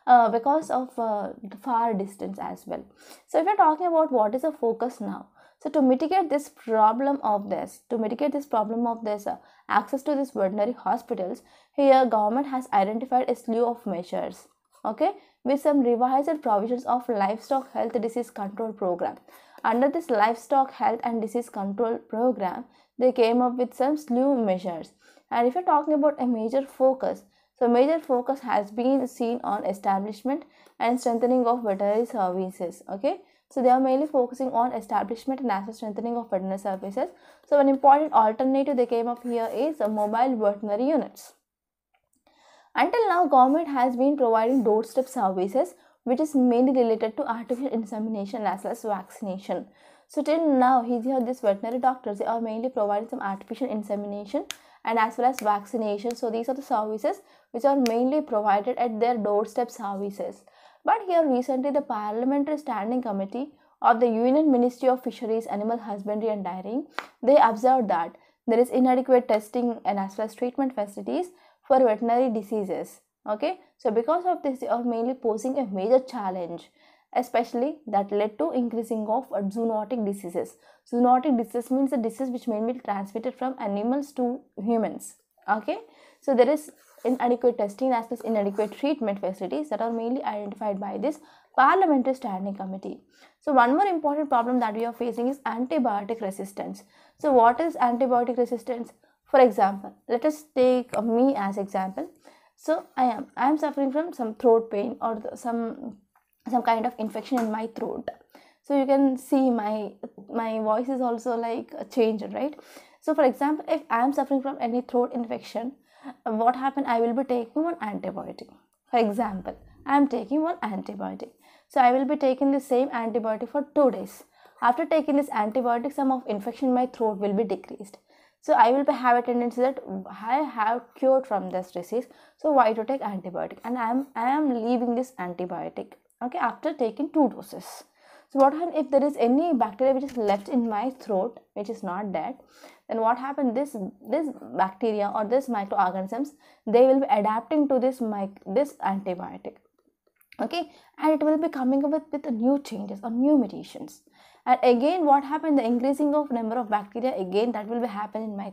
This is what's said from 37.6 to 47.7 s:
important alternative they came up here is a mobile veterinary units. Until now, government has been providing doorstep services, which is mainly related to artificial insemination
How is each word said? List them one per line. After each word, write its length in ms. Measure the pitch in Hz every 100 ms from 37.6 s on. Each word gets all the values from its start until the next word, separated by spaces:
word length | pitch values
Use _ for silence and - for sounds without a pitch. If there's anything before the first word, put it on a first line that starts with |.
| 277
important 440 | 269 285 277 302
alternative 640 | - 214 220 262 269 277 269
they 100 | 240
came 220 | 233 233
up 160 | 233
here 260 | 247 233 226
is 280 | - 294 302
a 80 | 214
mobile 480 | 214 208 220 262 247
veterinary 500 | 208 202 208 202 262
units. 460 | 311 208 - - _ _ _ _ _ _ _ _ _ _ _ _ _ _
Until 320 | - 302 480 427
now, 200 | 349 349
government 420 | 277 254 302 330
has 280 | 277 254 247
been 200 | 269 285
providing 480 | 247 226 226 269
doorstep 420 | 220 214 220 - 254
services, 680 | - 196 190 190 254 311 - _ _
which 160 | - 247
is 140 | 311
mainly 380 | 285 247 240 262
related 460 | 262 233 220 220 220
to 120 | 277
artificial 380 | 233 226 247
insemination 800 | 269